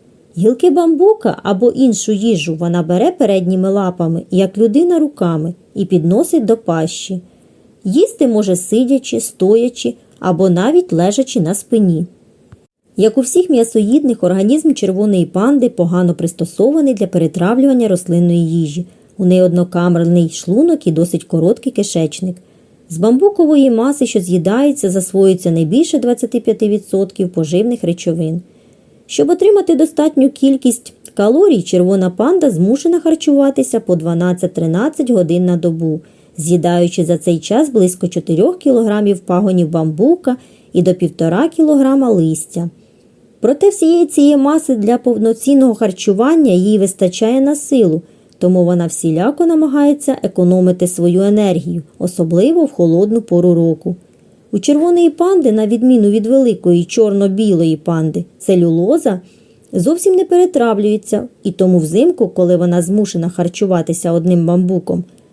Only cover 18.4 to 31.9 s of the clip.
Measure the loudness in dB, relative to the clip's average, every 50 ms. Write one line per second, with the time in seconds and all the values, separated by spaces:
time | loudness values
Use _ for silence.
18.4 | 0 0 -2 -2 -2 -4 -6 -8 -12 -12 _ _ _ _ _ -2 0 2 4 4
19.4 | 4 4 2 0 -2 -2 -2 -2 0 0 0 2 2 2 2 2 2 0 -4 -8
20.4 | -6 -2 0 0 2 2 0 0 -2 -2 0 0 0 -2 -2 -6 -6 -4 -4 0
21.4 | 0 0 0 -2 -4 -6 -4 -4 -4 -4 -2 -4 -4 -4 -4 -8 -8 -8 -10 -10
22.4 | _ _ _ _ _ _ _ _ _ -12 -6 -2 0 2 2 2 2 2 2 2
23.4 | 2 2 4 4 4 4 2 2 0 -2 -2 -2 -4 -2 -2 -4 -2 -2 -2 -2
24.4 | 0 0 0 0 0 0 0 -2 -2 -2 -2 -2 -4 -2 0 2 2 2 2 0
25.4 | -2 -2 0 0 0 0 0 0 0 0 -2 -2 0 -2 -2 -2 -4 -4 -4 -4
26.4 | -2 -2 -2 -2 -2 -2 -2 -2 -4 -4 -4 -2 -2 -4 -4 -6 -6 -4 -4 -4
27.4 | -4 -2 -2 -2 0 -2 -4 -4 -4 -6 -6 -4 -4 -4 -4 -4 -4 -4 -6 -8
28.4 | -10 _ _ _ _ _ _ _ _ _ _ _ _ -8 -4 -2 0 0 0 2
29.4 | 2 4 4 2 2 0 0 0 0 0 0 0 -2 0 2 2 0 0 0 0
30.4 | 0 0 2 2 0 -2 -2 -2 -6 -16 -20 _ -20 -10 -4 0 0 2 4 4
31.4 | 4 4 2 0 0 0 0 0 2 2